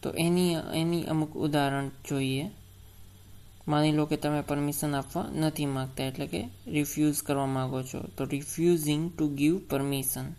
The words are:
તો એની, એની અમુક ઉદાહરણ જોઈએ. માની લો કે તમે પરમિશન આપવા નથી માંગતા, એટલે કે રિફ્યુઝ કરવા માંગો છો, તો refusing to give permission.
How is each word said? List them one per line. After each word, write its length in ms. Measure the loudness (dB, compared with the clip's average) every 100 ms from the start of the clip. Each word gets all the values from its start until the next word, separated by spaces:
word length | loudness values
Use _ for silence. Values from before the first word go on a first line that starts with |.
તો 100 | -6
એની, 420 | 0 4 4 4 2 -2
એની 300 | 0 0 0
અમુક 340 | 0 0 0 0
ઉદાહરણ 540 | 0 2 2 0 -2 -6 -4
જોઈએ. 420 | -2 0 0 -2 -8 -20 -20 -20 -20 -20 -20 -20 -20 -20 -12 0
માની 240 | 4 6
લો 140 | 4 2
કે 120 | 2
તમે 240 | 0 0
પરમિશન 540 | 0 0 0 0 0 -2
આપવા 340 | -2 -4 -4
નથી 360 | 0 0 0 -2
માંગતા, 380 | -2 -4 -4
એટલે 240 | -6 -4 -4
કે 220 | -4 -6 -10 -4
રિફ્યુઝ 540 | -2 0 2 2 2
કરવા 240 | 0 0 0
માંગો 380 | 0 -2 -2
છો, 160 | -6 -8 -10 -6
તો 60 |
refusing 880 | -4 -4 -6 0 4 4 4 2 0 0
to 160 | -2 2
give 200 | 2 2 0
permission. 540 | -2 0 0 -2 -4 -6